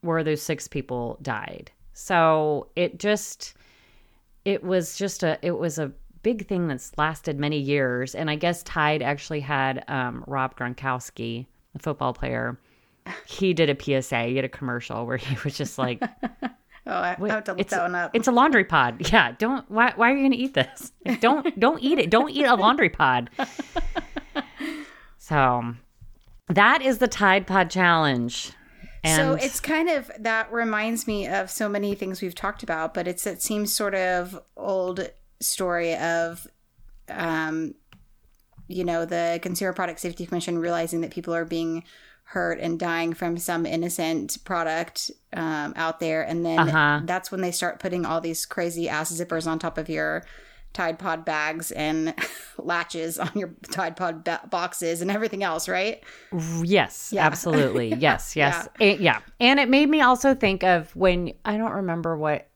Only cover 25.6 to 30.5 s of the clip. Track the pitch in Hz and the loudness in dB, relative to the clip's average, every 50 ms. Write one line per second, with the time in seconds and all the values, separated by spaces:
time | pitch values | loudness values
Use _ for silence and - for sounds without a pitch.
25.6 | 117 120 117 117 _ _ _ _ - - - - _ - - - _ - 170 190 | 0 -4 -8 -10 _ _ _ _ -20 -20 -20 -20 _ -20 -20 -20 _ 0 6 8
26.6 | 202 226 277 320 269 262 247 214 247 240 - - 202 196 190 202 185 - 185 196 | 8 8 8 6 4 2 2 4 2 0 2 4 4 6 6 4 4 2 4 4
27.6 | 185 170 - 185 180 175 170 165 156 147 135 123 117 120 - - - - - - | 4 4 2 2 4 6 6 6 4 4 2 2 0 -2 -4 -8 -10 -10 -14 -18
28.6 | - - - - - - - - - 160 160 311 277 - - 156 262 262 - - | -20 -20 -20 -20 -20 -18 -16 -4 0 2 4 4 4 4 2 2 0 -2 -4 -4
29.6 | - - 311 311 330 349 320 285 247 - - - 214 226 220 220 220 - | -4 -2 0 0 2 2 0 0 -2 -6 -16 -6 -4 -2 0 0 -2 -2